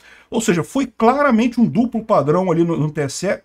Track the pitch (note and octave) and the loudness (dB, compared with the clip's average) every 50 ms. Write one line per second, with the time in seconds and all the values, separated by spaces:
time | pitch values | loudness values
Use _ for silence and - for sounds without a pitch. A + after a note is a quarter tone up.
0 | _ - - - _ _ - A#3 - - F3+ E3 D3+ - - C4+ C#4 - - - | _ -20 -20 -20 _ _ -6 -2 0 0 0 0 -2 -2 -4 -4 -4 -4 -2 0
1 | A3 A#3 C4 C#4+ C#4+ C#4 A3+ G#3+ B3 B3+ - B3+ A3+ D#3 C3 G3 C4 A3+ - A3 | 2 2 2 2 2 2 2 2 2 0 0 0 0 2 2 0 -2 -2 -4 -6
2 | - - G#3 D#3+ C3+ C#3+ D#3 F3+ F#3+ F#3 D#3+ E3 E3+ E3 E3 C3 D3 D3+ D3 D#3+ | -2 0 0 2 2 2 0 0 0 0 0 0 0 0 0 -2 -2 -4 -4 -4
3 | C#3+ C3+ - - F3 G3 - - | -6 -6 -6 -6 -6 -6 -6 -6